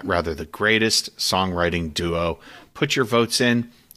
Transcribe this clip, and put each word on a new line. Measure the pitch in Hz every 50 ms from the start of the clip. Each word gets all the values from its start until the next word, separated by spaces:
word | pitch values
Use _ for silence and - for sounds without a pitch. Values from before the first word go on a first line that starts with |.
| -
rather | 92 92 87 80 82 80
the | 71 80
greatest | 78 - - 104 107 110 110 110 110 104 - - - - -
songwriting | - - - 92 92 92 90 87 87 87 85 87 85 80 73
duo. | - 87 85 82 85 85 85 82 - - - - - - - _
Put | - 156 143 -
your | 139 127
votes | 107 117 117 117 113 - -
in | 127 120 120 120 117 - - _ _ _ -